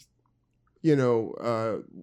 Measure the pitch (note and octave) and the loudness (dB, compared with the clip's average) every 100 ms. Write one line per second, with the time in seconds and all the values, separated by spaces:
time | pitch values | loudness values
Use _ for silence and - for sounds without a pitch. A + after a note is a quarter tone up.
0 | - _ _ _ _ _ _ _ D#3+ D3 | -20 _ _ _ _ _ _ _ 2 2
1 | B2+ A#2 G#2+ - A#2 A2+ A2+ G#2 - - | 4 2 0 -6 -4 -2 -2 -4 -8 -18